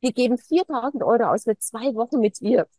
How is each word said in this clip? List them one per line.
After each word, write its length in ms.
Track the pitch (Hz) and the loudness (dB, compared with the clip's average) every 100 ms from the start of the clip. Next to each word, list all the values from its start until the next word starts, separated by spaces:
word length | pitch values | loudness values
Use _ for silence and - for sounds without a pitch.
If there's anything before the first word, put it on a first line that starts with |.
Wir 100 | 262 | -2
geben 280 | 240 247 240 | 0 0 0
viertausend 640 | - 320 370 277 240 285 | 0 0 0 -4 -4 -4
Euro 220 | - 226 220 | 0 2 2
aus 180 | 220 | 0
für 120 | - 214 | -2 -4
zwei 340 | - 226 254 | -4 -4 -4
Wochen 260 | 220 240 285 | -2 -2 0
mit 220 | 214 - | 0 0
ihr. 260 | 208 240 160 | 0 0 0